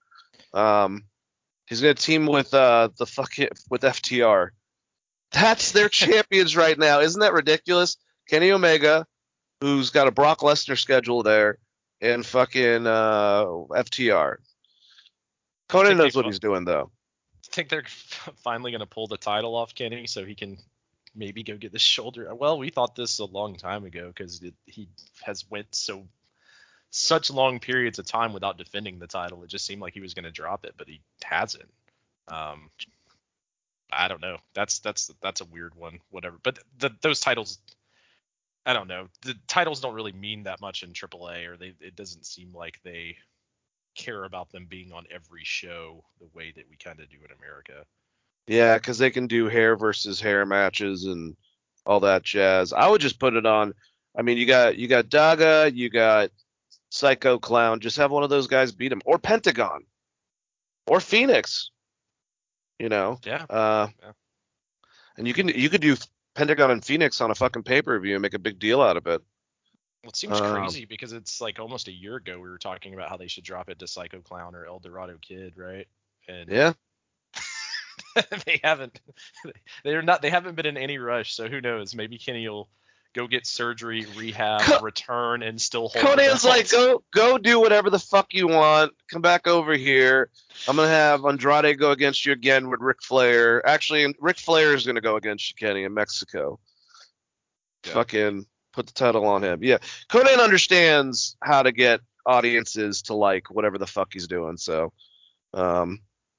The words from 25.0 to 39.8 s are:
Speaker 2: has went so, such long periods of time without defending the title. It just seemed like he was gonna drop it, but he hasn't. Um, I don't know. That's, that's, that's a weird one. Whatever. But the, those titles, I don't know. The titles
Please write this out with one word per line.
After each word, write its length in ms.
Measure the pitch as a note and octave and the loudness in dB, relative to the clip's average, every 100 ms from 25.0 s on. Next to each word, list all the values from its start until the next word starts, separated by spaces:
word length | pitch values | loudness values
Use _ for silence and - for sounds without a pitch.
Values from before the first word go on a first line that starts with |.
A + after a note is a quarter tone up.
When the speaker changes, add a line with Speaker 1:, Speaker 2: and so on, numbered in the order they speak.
| _ _ | _ _
Speaker 2:
has 240 | - G2 - | -14 -14 -12
went 260 | G#2 G#2+ - | -14 -12 -10
so, 320 | - G2 F#2+ _ _ _ _ _ _ _ _ | -10 -12 -16 _ _ _ _ _ _ _ _
such 400 | - - D#3+ - | -6 -2 0 -2
long 300 | C3+ C3 B2 | -2 -2 -2
periods 400 | - B2+ A#2+ A2+ | -4 -4 -4 -6
of 60 | - | -8
time 260 | A2+ A2+ | -6 -6
without 240 | G2+ G2 F2+ | -6 -10 -10
defending 400 | F2 G2+ G#2 F2+ | -14 -14 -14 -16
the 80 | F2 | -14
title. 360 | F#2+ F2 F2 | -12 -12 -14
It 60 | F2 | -16
just 160 | G2 - | -14 -12
seemed 160 | G2+ | -14
like 120 | F2+ | -16
he 60 | G2+ | -16
was 120 | F#2+ F2 | -18 -16
gonna 160 | E2+ | -16
drop 340 | D#2+ E2 G2 - | -14 -12 -12 -14
it, 80 | - | -20
but 100 | D#2 | -20
he 140 | D2+ _ _ | -20 _ _
hasn't. 460 | - D#2+ G#2+ - _ _ _ _ _ _ - | -8 -6 -6 -10 _ _ _ _ _ _ -18
Um, 440 | D#2+ D#2 D2+ D#2 - - _ _ _ _ _ _ _ _ _ - | -14 -14 -16 _ -20 -20 _ _ _ _ _ _ _ _ _ -12
I 160 | C#2 F#2 | -8 -6
don't 140 | F2 | -8
know. 160 | F2+ F2+ _ | -14 -16 _
That's, 260 | G2 G#2 - | -8 -8 -6
that's, 320 | G#2+ G#2 - D#2 | -8 -10 -12 _
that's 200 | F#2+ - | -12 -12
a 40 | E2+ | -14
weird 300 | E2 E2+ E2 | -20 -20 -20
one. 240 | E2 E2 _ | -20 -20 _
Whatever. 280 | F#2+ F2 E2+ | -18 -18 -10
But 180 | B2+ - _ C3 | -10 -10 _ -10
the, 160 | C3+ A2 | -10 -4
those 180 | D#3 D3 | -4 -2
titles, 400 | - A#2+ G#2+ - _ _ _ _ _ _ _ _ _ _ - | -2 -4 -6 -16 _ _ _ _ _ _ _ _ _ _ -4
I 80 | |
don't 140 | A#2+ F#2+ | -4 -6
know. 220 | F2+ F#2 _ | -14 -16 _
The 120 | C3 A#2+ - | -16 -14 -6
titles 340 | - E3 C#3 | -2 -2 -6